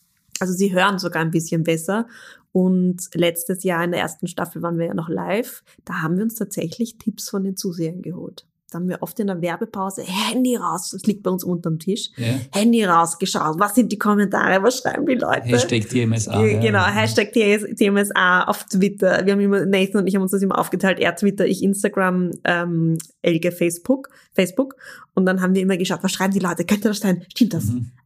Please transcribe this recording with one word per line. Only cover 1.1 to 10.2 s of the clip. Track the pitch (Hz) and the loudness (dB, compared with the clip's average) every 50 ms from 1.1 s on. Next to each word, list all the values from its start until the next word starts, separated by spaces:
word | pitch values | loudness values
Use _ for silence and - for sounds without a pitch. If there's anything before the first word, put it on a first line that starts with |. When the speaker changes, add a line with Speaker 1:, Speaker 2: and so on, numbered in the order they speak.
| 165 160 | -2 -2
Speaker 1:
ein | 165 160 | -2 0
bisschen | 160 165 165 - 175 165 | 0 -2 -2 0 -2 0
besser. | 156 165 165 160 160 - 196 220 233 - - - - - - _ _ _ | 0 0 0 -2 -2 -2 -2 -2 -4 -6 -12 -20 -20 -20 -20 _ _ _
Und | - 190 185 185 185 185 180 180 180 180 - - - | 0 2 4 4 4 4 2 0 0 -2 -8 -8 -2
letztes | 165 175 170 170 175 - - 185 185 - | 0 0 0 0 -4 -6 -6 -6 -4 -2
Jahr | 190 175 165 175 | -2 -2 0 -2
in | 175 | -2
der | 175 - | -2 -2
ersten | - 175 - - 185 | -4 -4 -6 -8 -10
Staffel | 170 - - 175 175 - 165 | -8 -6 -6 -8 -6 -6 -6
waren | 170 170 170 165 | -6 -4 -2 -2
wir | 165 | -2
ja | 170 202 | -2 -4
noch | 196 165 165 | -6 -4 -4
live. | - 190 175 180 185 226 262 - - - _ _ _ _ _ | -6 -6 -4 -2 -4 -4 -4 -6 -12 -18 _ _ _ _ _
Da | - 180 180 | -10 -6 -4
haben | 160 156 175 | -2 0 0
wir | 185 220 | 0 0
uns | 226 220 | -2 -4
tatsächlich | - 202 - - - - 165 - - 233 226 - _ | -4 -8 -6 -4 -6 -6 -6 -4 -4 -6 -6 -6 _
Tipps | - 214 - - - - | -6 -6 -6 -6 -10 -6
von | - 196 190 | -4 -4 -2
den | 196 185 | -2 -4
Zusehern | - - 196 170 185 165 160 180 180 | -4 -6 -6 -4 -4 -6 -6 -6 -8
geholt, | - - 180 175 170 - 185 - - _ _ _ _ _ - | -10 -12 -12 -10 -12 -14 -16 -18 -20 _ _ _ _ _ -8
haben | 170 180 180 | -6 -4 -4
wir | 175 - | -4 -4
oft | - 165 - - | -8 -8 -4 -4
in | 208 | -4
der | 196 185 170 | -2 -2 -2
Werbepause, | 170 175 165 175 170 - - 202 190 196 190 - - | -4 -4 -4 -4 -8 -8 -6 -6 -6 -6 -6 -10 -10
Handy | 175 185 202 | -6 -4 -2